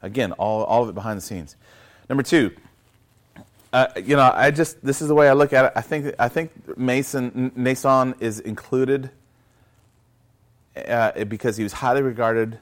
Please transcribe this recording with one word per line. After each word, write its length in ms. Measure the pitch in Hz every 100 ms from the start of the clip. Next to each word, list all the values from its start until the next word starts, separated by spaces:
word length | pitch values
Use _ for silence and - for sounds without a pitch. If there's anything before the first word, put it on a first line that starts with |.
Again, 300 | 92 113 107
all, 320 | - 104 110
all 180 | 110 113
of 60 | 120
it 60 |
behind 220 | 92 107 104
the 60 |
scenes. 340 | - 95 76 - _ - - _ _
Number 160 | 135
two, 260 | 135 170 110 - _ _ _ _ _ _ _ - - _ _
uh, 140 | 127 127 -
you 120 | 95 143
know, 140 | 131
I 160 | - 135
just, 340 | 147 160 -
this 160 | 135 139
is 80 | 151
the 60 |
way 140 | 151 147
I 40 |
look 200 | 135 143
at 120 | 131
it. 80 | 131
I 60 | -
think, 340 | 117 156 143 -
I 100 | 123
think 480 | 165 165 - - -
Mason, 560 | 127 127 135 139 123
N-, 180 | 123 127
Nason 600 | 127 127 131 139 131 127 127
is 200 | 117 107
included, 680 | - 107 - 127 127 139 131 _ _ _ _ _ _ _ _ _ _ _ _ _ _ _ _ -
uh, 480 | - 117 110 -
because 320 | 104 110 127 107
he 60 |
was 100 | 107
highly 300 | - 127 131
regarded 560 | 135 117 113 113 113 113